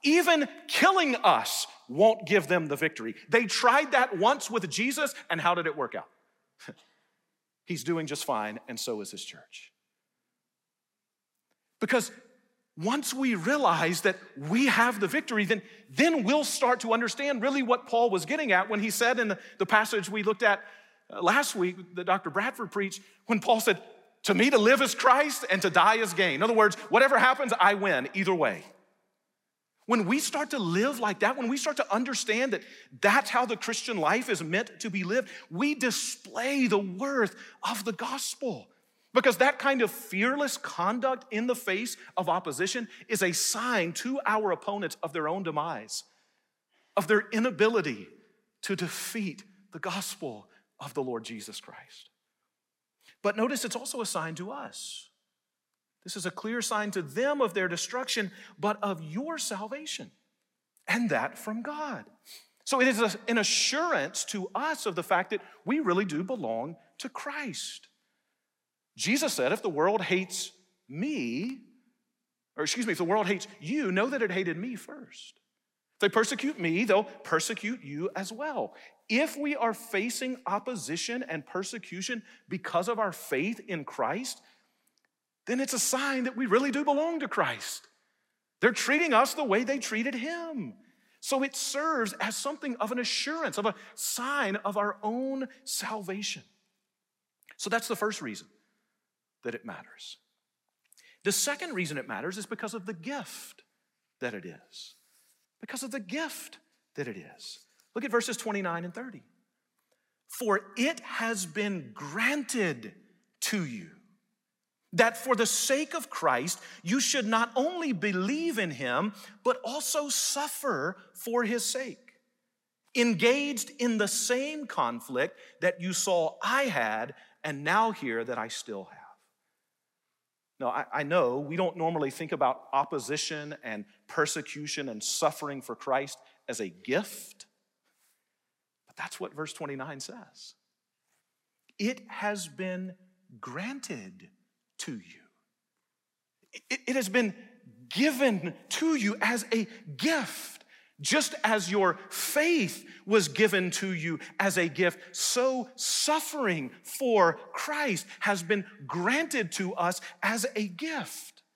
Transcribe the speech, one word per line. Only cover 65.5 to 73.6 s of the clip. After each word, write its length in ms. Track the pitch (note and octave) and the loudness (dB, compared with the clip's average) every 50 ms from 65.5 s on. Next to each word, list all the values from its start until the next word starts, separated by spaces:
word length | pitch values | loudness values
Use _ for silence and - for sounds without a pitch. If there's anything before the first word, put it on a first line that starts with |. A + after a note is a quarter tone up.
| - - _ | -20 -14 _
we 160 | F3 B3+ D#4 | 0 0 0
really 260 | D#4 F#3+ F3 F#3 G#3 | 2 2 2 2 2
do 180 | F#3 D3+ D3 F#3 | 0 -2 -4 -2
belong 520 | F#3+ C4 A3+ D#3 A2+ A2+ A2+ A#2+ D#3 E3+ - _ _ _ _ | -2 -4 -4 -4 -4 -4 -4 -4 -8 -10 -14 _ _ _ _
to 120 | - C4 | -12 -12
Christ. 800 | _ - - C#4+ C#4+ D4+ D4 B3 D3+ - - - - - - _ _ _ _ _ _ _ _ _ _ _ _ _ _ _ _ _ _ _ _ _ _ - | _ -10 -10 -8 -6 -6 -6 -6 -8 -8 -8 -10 -12 -14 -18 _ _ _ _ _ _ _ _ _ _ _ _ _ _ _ _ _ _ _ _ _ _ -6
Jesus 340 | A2 E3 A#3 C#4+ D4+ C#4 | -2 0 0 2 2 0
said, 200 | - - B2+ C3 | 0 0 0 0
"If 100 | F#3 G#3+ | 0 0
the 80 | - G#3+ | -2 -2
world 320 | D#3+ C#3+ D#3 F#3 G#3 A3 | 0 2 2 4 4 2
hates 500 | F3+ D#3+ F#3 F#3 F#3 F#3 - - - - - _ _ _ _ _ _ _ | 2 2 0 0 0 -2 -6 -8 -8 -8 -12 _ _ _ _ _ _ _
me," 680 | C3 D3+ G3+ D4 D4+ A#3+ C3 A#2 A#2 C3+ F#3+ B3 C4+ C4 - - _ _ _ _ _ _ _ _ _ _ _ _ _ _ _ _ _ - | -6 -4 -4 -2 -2 -2 -2 -2 -2 -4 -4 -4 -6 -10 -14 -20 _ _ _ _ _ _ _ _ _ _ _ _ _ _ _ _ _ -6
or 60 | D3+ | -4
excuse 240 | D#3 - A#3+ A#3+ A3 | -2 -2 -2 -2 -2
me, 60 | E3 | -2
"if 40 | D#3 | -2
the 60 | F3+ | 0
world 240 | E3 G3 A3 G#3 F3+ | 0 2 0 2 0
hates 180 | G3+ F3+ - - - | -2 -4 -4 -12 -16
you, 320 | - | -14